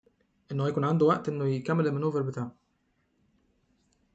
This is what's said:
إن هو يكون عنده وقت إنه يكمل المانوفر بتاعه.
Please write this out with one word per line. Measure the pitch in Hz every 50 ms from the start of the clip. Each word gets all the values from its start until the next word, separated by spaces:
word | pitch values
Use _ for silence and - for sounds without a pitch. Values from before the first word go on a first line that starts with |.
| _ _ _ _ _ _ _ _ _ _
إن | 143 139
هو | 139 147
يكون | 147 151 139
عنده | 147 160 165 151
وقت | 156 175 165 - 151
إنه | 147 143 139
يكمل | 135 135 131 127 - 160 165 160 147
المانوفر | 139 139 151 156 147 147
بتاعه. | 135 131 127 127 120 120 - _ _ _ _ _ _ _ _ _ _ _ _ _ _ _ _ _ _ _ _ _ _ _ _ _ _ _ _ _ _ _